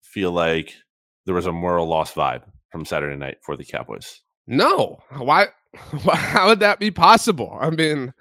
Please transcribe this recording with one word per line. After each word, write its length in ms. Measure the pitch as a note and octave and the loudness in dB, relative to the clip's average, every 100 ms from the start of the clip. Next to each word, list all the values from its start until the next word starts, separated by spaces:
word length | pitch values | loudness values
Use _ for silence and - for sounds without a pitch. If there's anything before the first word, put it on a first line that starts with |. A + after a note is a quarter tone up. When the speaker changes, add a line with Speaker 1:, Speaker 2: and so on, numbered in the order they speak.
Speaker 1:
feel 320 | _ G#2 F#2 | _ -4 -2
like 420 | F2 E2 E2 D#2 - _ _ _ _ - | 0 0 0 -4 -14 _ _ _ _ -6
there 80 | |
was 100 | F2+ F2 | -4 -4
a 60 | |
moral 340 | E2+ F2 F2 E2 | -4 -2 0 0
loss 280 | D#2+ D#2 | -2 -2
vibe 300 | - C#2 B1+ - - _ | -2 -4 -4 -12 -20 _
from 140 | E2 D#2 | -16 -8
Saturday 300 | D#2+ D2 C#2+ | -6 -6 -8
night 200 | C#2 - | -12 -12
for 140 | - C#2+ | -12 -12
the 60 | |
Cowboys? 580 | - - - G1+ - - _ _ - | -10 -12 -12 -16 -16 -20 _ _ -6
Speaker 2:
No. 540 | C3 C4+ F#4+ F#2 - - C3+ | 0 2 0 -2 -6 -18 -6
Why, 300 | B2+ E3 G3+ - _ | 0 2 2 -4 _
<laughs> 300 | - - D3+ | -20 -14 -4
why, 140 | F#3 D#3+ | 0 0
how 320 | - A3+ F#3+ | 2 2 4
would 120 | A3 | 4
that 200 | G#3 - | 2 0
be 100 | G#3 | -2
possible? 640 | F3 E3+ A3+ - D#3 G#2 - | 4 6 6 4 -2 -4 -4
I 80 | D3+ | -4
mean 440 | D#3+ D#3+ D3 B2+ - | 0 0 -2 -6 -10